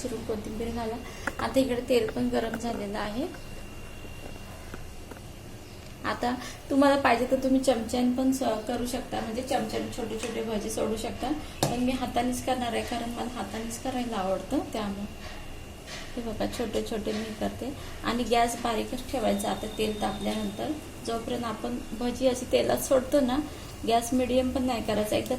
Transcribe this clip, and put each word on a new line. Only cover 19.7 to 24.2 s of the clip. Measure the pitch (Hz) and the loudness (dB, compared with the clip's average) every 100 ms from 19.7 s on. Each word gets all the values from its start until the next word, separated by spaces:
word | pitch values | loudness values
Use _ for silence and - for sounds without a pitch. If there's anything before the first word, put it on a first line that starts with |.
| - | -2
तेल | 214 208 | 0 0
तापल्यानंतर | 202 202 202 214 214 208 240 302 - - - | -2 0 -2 -2 -2 -2 -4 -4 -8 -8 -4
जोपर्यंत | 226 226 247 | -2 -2 -2
आपण | 233 214 240 240 - 220 | -2 -4 -4 -4 -4 -2
भजी | 247 247 262 | -2 2 4
अशी | 247 233 | 4 4
तेलात | 247 - 247 | 4 4 2
सोडतो | - 269 247 285 | 4 4 6 6
ना, | 254 262 302 - - - 208 | 6 4 0 -6 -10 -4 2
गॅस | 226 240 | 4 4
मीडियम | 254 | 2